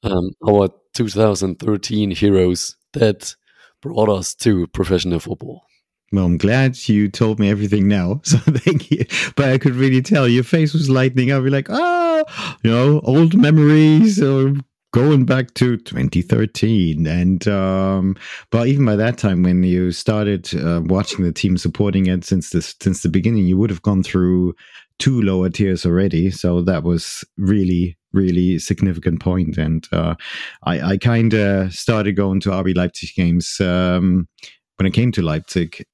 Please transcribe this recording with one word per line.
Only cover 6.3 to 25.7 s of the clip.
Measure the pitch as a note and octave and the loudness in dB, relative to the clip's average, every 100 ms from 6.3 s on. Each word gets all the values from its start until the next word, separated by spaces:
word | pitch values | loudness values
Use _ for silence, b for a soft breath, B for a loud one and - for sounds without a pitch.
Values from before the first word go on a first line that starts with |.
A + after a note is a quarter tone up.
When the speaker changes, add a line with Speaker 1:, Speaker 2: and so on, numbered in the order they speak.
| E2+ | 2
Speaker 2:
glad | G2+ B2+ C3+ B2+ - | 2 2 0 -2 0
you | G#2 G#2 | 0 0
told | - A2+ G#2+ | 0 -2 2
me | G2+ | 0
everything | G2+ G#2 G#2 G2 | 0 0 0 2
now, | G#2 F2 A#2+ | 2 0 -4
<laughs> | |
so | - - | 0 2
thank | - C3 - D#3 - | 2 0 0 -2 -2
you. | D3 A#2+ B B | -4 -2 B B
But | - C#3 | -2 0
I | C3 | 2
could | C#3+ | 0
really | B2 C3+ C3 | 2 2 2
tell | C3 F3 B2+ | 2 2 4
your | A#2+ | 2
face | B2 E3 D#3 | 2 0 2
was | D#3 C#3 | 0 0
lighting | C3 C3 B2+ B2+ | 2 2 0 0
up. | C#3 | 0
You're | C3 | 0
like, | C#3 C#3 | -2 -2
"Oh, | B3+ F4 F4 E4+ D#4+ D#4 B F#3+ B | -2 0 0 0 -2 -4 B -12 B
you | A2+ | 0
know, | A#2 C3+ D3 | 2 2 2
old | - C3+ E3 | 2 4 4
memories, | F#3+ D3+ D#3 D3 D#3 D#3 D#3 A3 G3 | 4 4 6 6 6 6 6 4 2
uh, | C#3 C3+ C3+ C#3 - _ _ | 0 2 0 -2 -6 _ _
going | A#2+ C#3 D3 | 0 4 4
back | B2 C3 B2+ | 2 0 -2
to | - B2+ A#2 | -2 0 0
twenty | - - C2 F2 | -4 -4 -2 -2
thirteen." | F2 A#2 A2 - A2 A2 F2 D#2 D#2+ | 0 0 0 -2 0 2 0 0 -2
And, | E2+ F2+ F#2 G#2 | 0 0 0 0
um, | G2+ F#2+ F#2+ F#2+ F#2+ F#2+ F#2+ B B B | -2 0 0 0 -2 -2 -4 B B B
but | A2+ A#2+ | -2 0
even | C#3 | 2
by | B2+ G#2 | 2 2
that | A2+ A#2+ | 0 0
time, | G#2+ F2+ | 0 2
when | F2+ F2+ | 2 2
you | F2+ F2+ F2+ | 2 0 0
started, | E2+ - G#2+ G#2 G2 - | -2 -2 -2 -2 -4 -6
uh, | E2+ D2+ E2+ | -6 -2 -2
watching | E2 F#2 G#2 - | 0 -2 -2 -4
the | F2+ | -4
team, | D#2+ G2 F2+ | -2 -2 -2
supporting | E2+ - G#2 F#2+ F#2 | -2 -2 -2 0 0
it | F#2 | -2
since | - F#2 - | -2 -4 -2
the, | F2+ | -6
since | - - - F#2 | -6 -6 -4 -2
the | - | -2
beginning, | F2+ F#2+ A2+ F#2 | 0 0 0 0
you | F#2 | 0
would | A2 | 0
have | F2+ | -2
gone | - G2 | -2 -2
through | F#2 F#2+ F2+ F2+ F2+ E2+ B B B _ | 0 0 2 2 0 -4 B B B _
two | - B2+ | 0 0
lower | G2+ F#2+ F#2 | 0 0 -2
tiers | E2+ G2+ | 0 -2